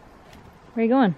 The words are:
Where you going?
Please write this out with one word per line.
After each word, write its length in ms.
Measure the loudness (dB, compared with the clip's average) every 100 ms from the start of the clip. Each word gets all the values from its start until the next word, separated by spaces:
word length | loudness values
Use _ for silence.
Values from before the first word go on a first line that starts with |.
| -20 -20 -20 -20 -20 -20 -14
Where 100 | -4 0
you 40 |
going? 240 | 2 0